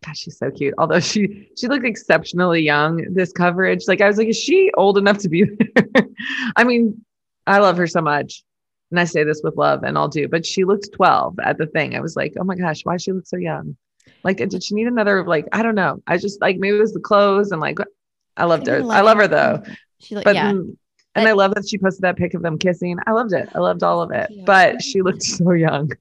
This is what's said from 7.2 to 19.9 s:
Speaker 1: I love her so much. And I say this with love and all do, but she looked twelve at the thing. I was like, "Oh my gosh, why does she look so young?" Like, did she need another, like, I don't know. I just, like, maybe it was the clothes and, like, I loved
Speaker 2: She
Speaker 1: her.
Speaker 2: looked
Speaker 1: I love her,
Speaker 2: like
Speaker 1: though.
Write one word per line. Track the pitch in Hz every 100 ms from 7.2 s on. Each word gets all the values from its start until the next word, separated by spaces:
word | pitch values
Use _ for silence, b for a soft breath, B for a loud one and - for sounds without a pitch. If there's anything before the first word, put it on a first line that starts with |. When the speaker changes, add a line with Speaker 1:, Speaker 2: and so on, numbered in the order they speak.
| _ _ -
Speaker 1:
I | 196
love | 202 175
her | 170
so | 170
much. | 156 147 135 - _ _ _ _ _
And | 175
I |
say | 175 165
this | 151 151
with | 160 151
love | 147 139
and | 135 147
all | 151
do, | 151 139
but | 170 165
she | -
looked | 185 202 -
twelve | - 180 120 67 180
at | - 147
the | 156
thing. | 160 139 120
I |
was | 143
like, | 151 139 -
"Oh |
my | 185
gosh, | 180 180 156
why | -
does | 175
she | 180
look | 190 175
so | 180
young?" | 175 147 156 139 _ _ b b
Like, | 180 190
did | 220 185
she | - 208
need | 226
another, | 247 208 196 170
like, | 165 -
I | 196
don't | 226
know. | 214 170 135 -
I | 175
just, | 202 196
like, | 175 185
maybe | 196 208
it |
was | 214
the | 208
clothes | - 208 202 196 202
and, | 175
like, | 147 151 - _ _ _ _ -
I |
loved | 170 160 131
Speaker 2:
She |
Speaker 1:
her. | 131
Speaker 2:
looked | 135
Speaker 1:
I | -
love | 208 214
her, | 196
Speaker 2:
like |
Speaker 1:
though. | 156 139 110 B B B